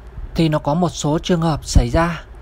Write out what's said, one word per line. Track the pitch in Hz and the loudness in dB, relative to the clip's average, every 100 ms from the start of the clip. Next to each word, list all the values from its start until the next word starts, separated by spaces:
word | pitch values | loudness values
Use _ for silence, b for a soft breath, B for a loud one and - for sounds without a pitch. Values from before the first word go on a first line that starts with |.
| - - - - | -16 -14 -6 0
Thì | 165 | 2
nó | 151 | 2
có | 190 | 0
một | 165 175 | 0 0
số | - 151 156 | 0 -2 -2
trường | - 175 | 0 0
hợp | 165 139 - | 0 -2 2
xảy | - 120 | 2 4
ra, | 156 170 165 - - | 2 0 -2 -12 -14